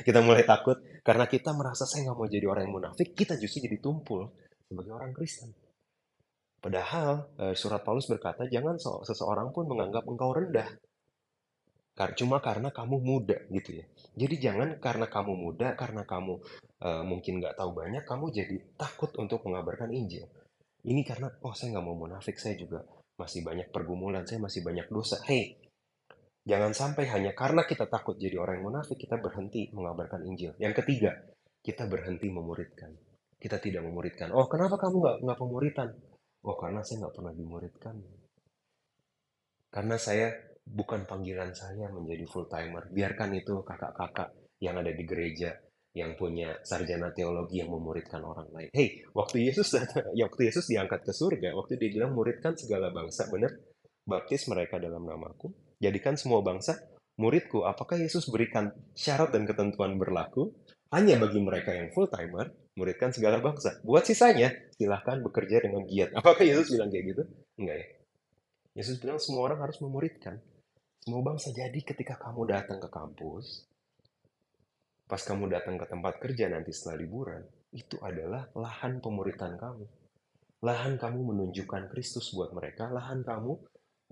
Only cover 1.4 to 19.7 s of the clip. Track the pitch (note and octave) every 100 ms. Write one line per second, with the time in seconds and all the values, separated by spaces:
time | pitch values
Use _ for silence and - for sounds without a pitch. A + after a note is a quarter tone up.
1.4 | D#3+ D3+ C3 B2 C3 D3 C3 A#2+ A2 G2+
2.4 | G2 G2+ F#2+ F#2+ F2 - E3+ - - D#3+
3.4 | G#2 D3+ B2 G#2+ C#3 D#3 - F#2+ A2+ -
4.4 | - _ _ A#2+ - A2 C3 C3+ E3 -
5.4 | A#2 G#2 _ _ _ _ _ _ _ _
6.4 | _ _ G2 F#2 - E3 D3 D3 D3 -
7.4 | F#2+ F#2 G#2 G#2 - B2 - A2 F2+ -
8.4 | B2+ A#2+ D3+ E3+ - F#2+ G2 G#2 - G#2
9.4 | B2+ D#3+ D#3+ A#2 F#2+ A2+ A#2+ A#2+ C3 C#3+
10.4 | F#3 C3 A2 - _ _ _ _ _ _
11.4 | _ _ _ _ _ - F#2 - B2 C3+
12.4 | B2 G#2 C3+ - A#2 C3+ B2+ C3 G#2 -
13.4 | - F#2+ - E2 - - - G#2+ C3 D#3+
14.4 | B2 G2+ D3+ D3+ C3 A2+ A2+ G#2 G2+ F#2
15.4 | E2+ E2 B2 - A#2+ G#2+ G2 F2+ F#2+ F2
16.4 | - - - _ F2 D#2+ F#2 F2+ F#2+ F#2
17.4 | F2 - F#2 E2+ E2+ C3 - B2 D#3+ G#2
18.4 | F2+ F#2+ - - C#3+ - D#3 - G#2 A2+
19.4 | G2+ F#2 F2